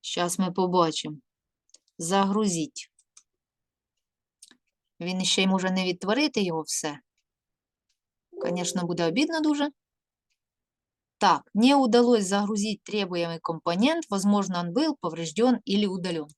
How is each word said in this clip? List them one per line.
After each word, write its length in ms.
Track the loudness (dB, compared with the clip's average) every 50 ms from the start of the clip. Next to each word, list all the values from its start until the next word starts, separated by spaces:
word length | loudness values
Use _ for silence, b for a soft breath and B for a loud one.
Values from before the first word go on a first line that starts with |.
Щас 380 | -12 -8 -4 -4 -4 -4 -2 -2
ми 120 | -2 -2
побачимо. 640 | 0 -2 -2 2 4 4 2 2 0 -6 -8 -10 -12 -14 _ _ _ _ _ _ _ _ _ _ -20 _ _ _ _
Загрузіть. 920 | -12 -2 2 4 4 4 4 2 2 2 0 0 -2 -4 -6 _ -16 -18 _ _ _ _ _ _ -20 _ _ _ _ _ _ _ _ _ _ _ _ _ _ _ _ _ _ _ _ _ _ _ _ -20 _ -20 _ _ _ _ _ _ _ _ _
Він 260 | -8 -6 -4 -2 -2
ще 180 | 0 2 2 2
й 40 |
може 240 | 2 2 0 0 0
не 140 | 0 0 0
відтворити 560 | -2 -2 -4 -2 -2 0 0 0 0 0 -2
його 200 | -2 -2 -2 -4
все. 380 | -6 -6 -6 -6 -4 -6 -8 -8 _ _ _ _ _ _ _ _ _ _ _ _ _ _ _ _ _ _ _ _ _ _ _ _ _ _ -12 -6
Конечно, 420 | -4 -4 -4 -4 -4 -4 -4 -4 -4
буде 240 | -4 -2 -2 -2
обідно 340 | 0 0 0 -2 0 -2 -2
дуже. 280 | -2 -2 0 -2 -4 -6 _ _ _ _ _ _ _ _ _ _ _ _ _ _ _ _ _ _ _ _ _ _ _ _ _ _ _ _ _
Так, 240 | _ 4 4 4 4 0 _ _
не 220 | 4 6 6 6
удалось 500 | 6 4 4 4 4 6 6 4 4 2
загрузить 560 | 0 0 0 0 -2 -2 -4 -2 -4 -6 -8 _
требуемый 560 | -6 -4 -4 -4 -2 -2 -4 -4 -4 -6 -8
компонент, 640 | -6 -8 -8 -4 _ -2 0 2 2 0 0 -2 -4 -4
возможно, 500 | -4 0 2 2 2 2 0 -2 -4 -4
он 140 | -4 -2 -2
был 220 | 0 0 0 -2 _
поврежден 580 | -6 -8 -6 -6 -8 -6 -2 2 2 2 2 0 _
или 200 | -2 0 0 0
удален. 420 | 0 -2 -6 -6 -6 -6 -6 -8 -10 _